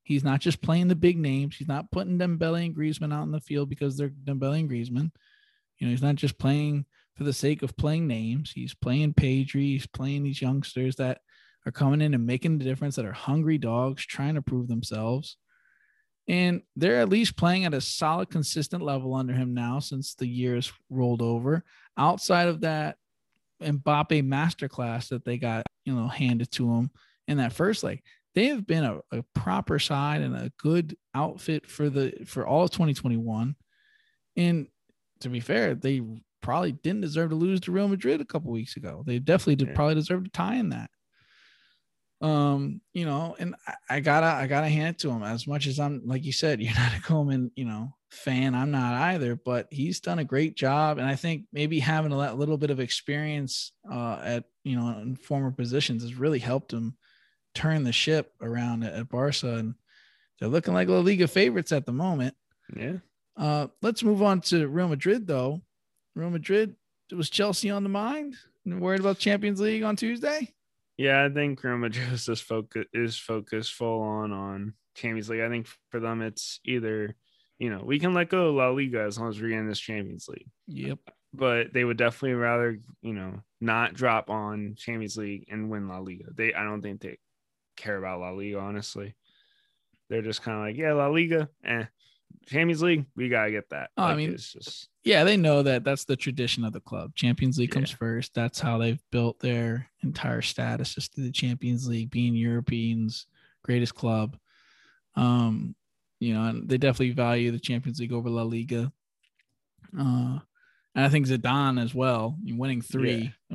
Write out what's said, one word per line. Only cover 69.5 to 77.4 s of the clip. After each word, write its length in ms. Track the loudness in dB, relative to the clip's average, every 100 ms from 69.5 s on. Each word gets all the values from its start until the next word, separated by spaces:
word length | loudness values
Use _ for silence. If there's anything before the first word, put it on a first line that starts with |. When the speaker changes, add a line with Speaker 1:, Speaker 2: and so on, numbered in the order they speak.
| 0
Speaker 1:
League 220 | 0 2
on 140 | 0 0
Tuesday? 580 | -2 -2 -2 -2 -4 -10 _ _ _ -2
Speaker 2:
Yeah, 280 | 4 4
I 40 | 4
think 340 | 2 0 -2
Real 140 | -2 0
Madrid 340 | -2 -2 -4
is 120 | -4
just 240 | -2 -4 -2
focu-, 380 | -6 -4 -8 -6
is 240 | -2 -2 -4
focused 560 | -6 -6 -4 -6 -6
full 260 | -4 -2 -2
on, 320 | -2 -2 -4
on 400 | -4 -6 -8 -8 -12 _
Champions 340 | -8 -4 -4 -4
League. 140 | -2
I 80 | -2
think 180 | -2 -6 -14 _
for 100 | -6
them, 220 | -4 -2
it's 360 | -4 -6 -10 -10
either, 500 | -4 -4 -2 -4 -6 -10 _ _